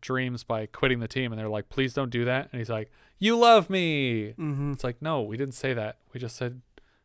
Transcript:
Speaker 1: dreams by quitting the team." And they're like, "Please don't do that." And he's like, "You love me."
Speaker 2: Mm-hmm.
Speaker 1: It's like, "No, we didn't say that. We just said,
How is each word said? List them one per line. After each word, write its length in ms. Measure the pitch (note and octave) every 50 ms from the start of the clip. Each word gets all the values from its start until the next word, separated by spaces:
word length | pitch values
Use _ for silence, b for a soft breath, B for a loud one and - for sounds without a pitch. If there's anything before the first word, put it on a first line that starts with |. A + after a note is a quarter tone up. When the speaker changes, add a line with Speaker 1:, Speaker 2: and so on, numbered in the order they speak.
Speaker 1:
dreams 420 | - - C3 B2+ B2+ B2+ B2 A#2 -
by 220 | - A#2 A2 A2
quitting 340 | - - - - C3 B2+ A#2+
the 80 | A2+ A2
team." 240 | - C3+ B2+ A#2+
And 60 | A2+ A2
they're 80 | A2 G#2+
like, 220 | G#2+ G#2+ G2 -
"Please 240 | - C#3 C3+ B2+ -
don't 160 | D3 C#3 A#2+
do 160 | A#2 A#2+ A#2+
that." 240 | B2 B2+ C3 C#3 -
And 60 | - B2
he's 80 | A2+ A2+
like, 220 | A#2 A2 G#2+ b b b b b b -
"You 200 | F#3+ G#3+ A#3 A#3
love 320 | A#3+ A#3 A3+ G#3+ E3+ -
me." 640 | F#3+ F#3 F3 E3 D#3 C#3+ C3+ B2+ A#2 A2 G#2+ G#2+ A2 -
Speaker 2:
Mm-hmm. 340 | D#3+ D3+ C#3+ C3+ C#3+ D3
Speaker 1:
It's 120 | C#3 B2+ -
like, 160 | B2+ A#2 -
"No, 220 | D3+ D#3+ D#3+ C#3+
we 160 | A2 G#2 G#2+ A#2
didn't 160 | C#3 C3+ B2
say 180 | - - C3+
that. 240 | B2+ A#2+ G#2+ A2 - _ _ _
We 80 | - B2
just 160 | B2+ A2+ -
said, 240 | - B2+ A#2+ B2+ B2+ - _ b b b b b b